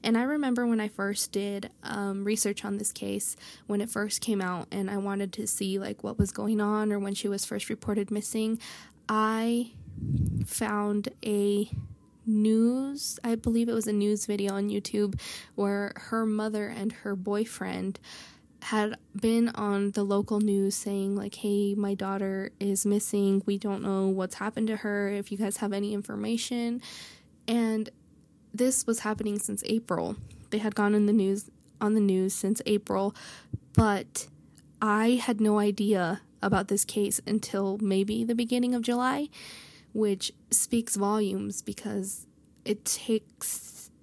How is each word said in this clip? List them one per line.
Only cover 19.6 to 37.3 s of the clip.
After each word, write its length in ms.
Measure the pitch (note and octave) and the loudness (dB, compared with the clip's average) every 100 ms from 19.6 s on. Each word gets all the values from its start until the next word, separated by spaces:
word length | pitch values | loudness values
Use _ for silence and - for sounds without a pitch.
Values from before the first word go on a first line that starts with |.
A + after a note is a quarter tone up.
| G#3 G3+ G3+ | 0 2 2
the 120 | G3+ | 0
local 340 | G3+ G3+ G3+ G#3 | 2 2 2 2
news 360 | G#3+ G3 G3 | 2 2 2
saying, 420 | - G#3 G3 G3 G3+ | 0 -4 -2 -2 -4
like, 200 | G3+ - | -6 -6
"Hey, 380 | G#3 G3+ G3+ | 0 2 2
my 200 | G#3 G3+ | 0 -2
daughter 560 | G3 G3 G3 G3 F#3+ F#3+ - | -2 -2 -2 -2 -4 -6 -4
is 240 | G3+ F#3+ | -2 0
missing. 580 | G3+ G#3 - G#3 G3 G3 G3 | 2 2 2 2 4 4 2
We 100 | G3+ | -2
don't 260 | G#3 G3 | -2 -2
know 260 | G3 F#3+ F#3+ | -2 0 2
what's 260 | F#3+ F#3 | 0 -2
happened 320 | - G3+ A3 A3 | -4 -6 -2 -2
to 100 | G#3+ | -2
her. 320 | G#3 G3+ G3+ | -2 -2 -2
If 240 | G3+ G3+ | -4 -6
you 60 | G3+ | -2
guys 180 | G#3 - | -2 0
have 160 | G#3 | -2
any 220 | G3+ G#3 | -2 -2
information." 880 | G#3 G3+ G#3 G#3+ A#3 - A#3+ A#3 A#3+ - - - - - _ - | -4 -4 -6 -2 -2 -2 -2 -2 -4 -8 -16 -18 -20 -20 _ 0
And 400 | A#3 A3+ A3 A3 - - - _ _ - | 2 2 0 -4 -10 -20 -20 _ _ -14
this 340 | G#3 B3 B3+ - | 2 2 4 2
was 120 | A3+ | 0
happening 400 | G#3+ G#3+ G#3+ G3+ | 0 -2 -2 -2
since 240 | - G3+ | -2 -4
April. 520 | - A3+ - F3 E2+ - - - - | 0 0 0 -2 -2 -6 -12 -18 -4
They 80 | G#3+ | -2
had 160 | G#3+ | 0
gone 200 | G#3 G#3 | 2 4
in 120 | G#3 G#3 | 6 6
the 60 | |
news, 360 | G#3+ G3 G3 - - - - | 6 4 0 -4 -16 -20 -2
on 140 | G#3 | 2
the 80 | A3 | 4
news 320 | G3+ F#3 F#3+ | 4 4 2
since 260 | - F#3+ A3 - | 0 0 0 0
April, 500 | G#3 G3+ G3 G3 - - - - - - | 0 2 0 0 -4 -16 -18 -12 -12 2
but 540 | - G#3+ G3 - - - - - - - - | 6 6 4 -2 -8 -8 -18 -20 -20 -20 0
I 300 | G#3+ G#3 A3+ | 2 4 4
had 280 | B3 A#3+ G#3+ | 4 2 4
no 180 | G#3+ G#3 | 4 6
idea 640 | G#3 G3+ G3+ G3 E3+ F#3+ - - | 4 2 2 4 2 -2 -8 -4
about 260 | G3+ G3 G3+ | 2 2 4
this 160 | G3+ | 0
case 340 | - G#3+ G3+ - | 2 0 0 -2
until 520 | - | 0